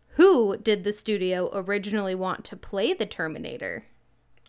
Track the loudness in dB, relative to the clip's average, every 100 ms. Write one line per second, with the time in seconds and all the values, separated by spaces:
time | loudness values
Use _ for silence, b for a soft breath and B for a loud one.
0 | _ 6 8 8 4 0 0 0 0 -4
1 | -2 -2 0 0 -2 -4 -2 -2 -2 -2
2 | -2 -2 -4 -6 -10 -16 -8 -2 0 0
3 | -4 -4 -6 -6 -10 -8 -8 -8 -12 _
4 | _ _ _ _